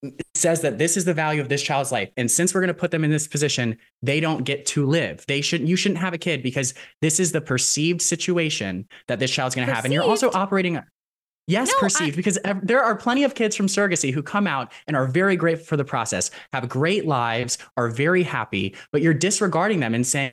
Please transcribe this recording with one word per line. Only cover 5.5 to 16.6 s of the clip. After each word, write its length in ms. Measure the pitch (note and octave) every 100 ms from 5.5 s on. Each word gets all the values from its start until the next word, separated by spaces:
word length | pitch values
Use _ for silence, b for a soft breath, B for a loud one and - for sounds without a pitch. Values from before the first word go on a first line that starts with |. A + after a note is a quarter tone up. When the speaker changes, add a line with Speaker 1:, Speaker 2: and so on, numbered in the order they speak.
| E3+ D#3
Speaker 1:
you 60 | F3+
shouldn't 240 | G3+ E3
have 140 | F#3
a 40 | E3+
kid 240 | F3+ C#3+
because 320 | B2+ C#3 B2+ - B -
this 180 | D#3 D#3
is 140 | F3+
the 80 | D#3
perceived 600 | - B2+ - D3 D#3+ F3
situation 880 | - E3 - F3 D#3 - G2 F#2 - B -
that 100 | A2+
this 100 | C3
child's 260 | - B2+ B2+
gonna 180 | B2
have. 100 | A#2
And 100 | C3
you're 100 | D3
also 240 | F#3 G#3+ B3+
Speaker 2:
Perceived? 140 | F#3+
Speaker 1:
operating 400 | G3 G3 F3+ D#3 - _ _ _ _ _ -
Yes, 220 | G3+ C4
Speaker 2:
No, 60 | C5+
I 40 |
Speaker 1:
perceived, 340 | G3+ D4+ D3+ D3+
because 220 | G3+ F#3 G3
ev-, 200 | F#3+ F#3+
there 160 | B3+
are 140 | A#3 G#3
plenty 300 | A#3+ C4 C#4
of 100 | C#4
kids 180 | G#3+
from 140 | - G3
surrogacy 460 | - G3+ E3+ C3+
who 100 | C#3+
come 240 | C#3 G3+ F#3+
out 240 | C#3 B2 B -
and 80 | C#3
are 100 | C3
very 300 | D#3 G3 F3
grateful 300 | E3 E3 -
for 100 | D3+
the 80 |
process, 480 | C3 B2+ A2 F#2 - B B
have 160 | C3+